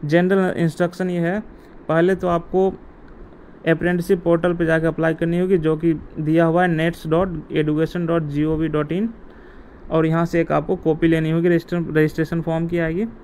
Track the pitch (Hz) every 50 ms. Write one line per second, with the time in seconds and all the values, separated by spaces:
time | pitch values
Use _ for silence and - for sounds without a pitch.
0 | - 147 151 170 175 185 196 196 190 185 - - 170 165 151 - 180 175 175 -
1 | 190 180 180 175 170 165 185 214 220 - - - - - - - - - 156 165
2 | 170 180 190 180 185 180 170 170 170 - - 185 190 190 185 - - - - -
3 | - - - - - - - - - - - - - 165 160 156 170 175 180 180
4 | 170 175 196 175 175 170 170 170 170 180 175 170 175 160 160 160 160 165 156 -
5 | 160 165 165 160 170 170 170 175 180 185 196 180 156 156 160 156 160 170 160 151
6 | - - - - 156 151 160 165 170 165 160 175 180 180 170 156 160 170 170 -
7 | - 160 156 165 190 190 170 156 147 - - 151 156 151 151 151 160 156 - 175
8 | 175 165 170 170 160 147 143 147 151 156 160 156 160 160 151 151 151 147 160 185
9 | 214 226 233 - - - - - - - - - - - - - - - - 160
10 | 160 160 160 165 170 170 - 170 165 165 147 151 147 160 147 - - 160 156 156
11 | 165 165 160 160 160 156 160 165 170 180 175 165 165 - - 175 165 156 151 156
12 | 156 151 - - 160 151 - 165 160 170 160 160 170 170 175 170 165 160 160 180
13 | 220 226 - -